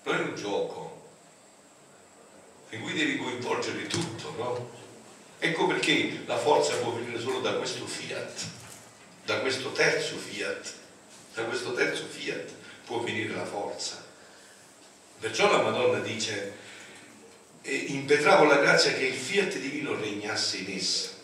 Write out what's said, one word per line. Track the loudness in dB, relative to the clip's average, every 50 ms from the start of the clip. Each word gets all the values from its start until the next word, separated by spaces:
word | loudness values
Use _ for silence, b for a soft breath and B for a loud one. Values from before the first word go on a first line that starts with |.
| _
Non | 0 0
è | 0
un | 0 -2 -4
gioco | -6 -4 -2 0 0 -2 -2 -4 -10 -10 -10 -12 -14 -18 -20 -20 -20 -20 -20 -20 -20 -20 -20 -20 -20 -20 -20 -20 -20 -20 -20 -20 -20 -20 -20 -20 -20 -20 -20 -20 -20 -20 -20 -20 -20 -18 -14
in | -12 -10
cui | -6 -4 0
devi | 0 2 2 0
coinvolgere | 0 -2 -4 -4 -4 -2 -2 -2 0 0 -2 -4 -4 -4
tutto, | -2 -2 -2 -2 -2 -6 -8 -10 -8 -6
no? | -4 -4 -2 -2 -4 -6 -8 -12 -18 -18 -20 -20 -20 -20 -20 -20 -20 -20 -20 -8 -2
Ecco | 0 0 2 4 2
perché | 2 4 2 4 4 4 4 2 0 -2 -6 -4
la | -2 -2
forza | 2 6 6 6 6 6 4 2 0
può | 0 -2
venire | -2 -4 -4 -4 -4
solo | -4 -2 -2 -2 0
da | 0 0 0
questo | 0 -2 -4 -4 -6 -6
fiat, | -8 -8 -8 -8 -6 -6 -6 -6 -8 -8 -8 -8 -8 -10 -14 -16 -16 -16 -18 -18 -20 -20 -20 -20 -20 -20 -14 -4
da | -2 0 0
questo | 2 0 0 0 -4 -4
terzo | 2 2 4 4 4 2 0 -2 -6
fiat, | -8 -8 -8 -6 -6 -4 -4 -4 -6 -8 -12 -12 -14 -18 -20 -20 -20 -20 -20 -20 -20 -20 -12 -6
da | -4 -4
questo | -2 -2 -2 -2 -2 0
terzo | 2 2 2 2 -2 -6
fiat | -8 -10 -8 -6 -6 -6 -6 -6 -10 -12 B B B B B B
può | -6 -4 -4
venire | -2 -2 -2 -2 -4 -4 -4
la | -6 -6
forza. | -6 -6 -6 -6 -6 -6 -6 -6 -8 -8 -10 -14 -18 -20 B B B B B B B B B B B -20 -20 -20 -20 -20 -20 -20 -20 -16
Perciò | -8 -6 -4 2 4 6 6
la | 6 6
Madonna | 4 4 2 4 4 4 2 2
dice, | 0 -2 -4 -4 -2 -2 -2 -4 -4 -6 -10 B B B B B B B B B B B B -20 -20 -20 -20 -20 -20 -20 -20 -16
"E | -6 -4 -4
impetravo | -2 -2 -2 -4 -4 4 4 4 6 8 8 8 10 10
la | 8 8
grazia | 6 8 6 6 6 6 4
che | 4 2 0
il | 0 0
fiat | -2 -4 0 2 2 2 2 -2
divino | -4 -4 -4 -4 -4 -4 -4 -4
regnasse | -4 -4 -4 -4 -6 -4 -4 -2 -2 -2 -2 -2
in | -4 -6 -6 -6
essa | -2 -2 0 0 -2 -2 -6 -10 -14